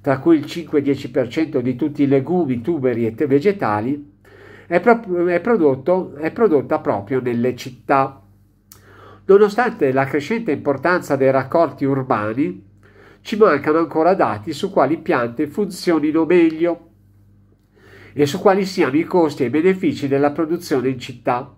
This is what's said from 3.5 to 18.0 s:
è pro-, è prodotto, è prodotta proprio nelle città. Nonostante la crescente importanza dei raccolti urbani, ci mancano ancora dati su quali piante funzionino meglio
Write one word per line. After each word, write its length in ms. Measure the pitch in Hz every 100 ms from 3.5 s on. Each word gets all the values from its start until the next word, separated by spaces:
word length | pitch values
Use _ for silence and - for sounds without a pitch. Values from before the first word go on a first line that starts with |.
| 196 117 104 113 147 - _ _ - - - -
è 140 | 175
pro-, 460 | 202 233 196 175 175
è 140 | 175
prodotto, 760 | 175 226 151 131 131 185 -
è 160 | - 165
prodotta 480 | 165 220 151 - 156
proprio 420 | 151 107 101 131
nelle 360 | 123 120 120 127
città. 640 | - - - 139 135 - _ _ _ _ _ - - - - - -
Nonostante 640 | 196 208 208 247 - 143
la 140 | 131
crescente 480 | 135 151 147 220 226
importanza 640 | 143 143 139 165 180 185 139
dei 140 | 131
raccolti 560 | 135 131 165 160 - 139
urbani, 760 | 135 131 113 104 113 165 180 - _ - - - -
ci 160 | - 208
mancano 400 | 208 143 110 156
ancora 340 | 160 156 165
dati 400 | 185 135 107 104
su 180 | 147 196
quali 280 | 190 135 160
piante 480 | - 147 120 117 147
funzionino 800 | - 208 180 - 160 147 156 160
meglio 640 | 175 165 160 170 170 - _ _ _ _ _ _ _ _ _ - -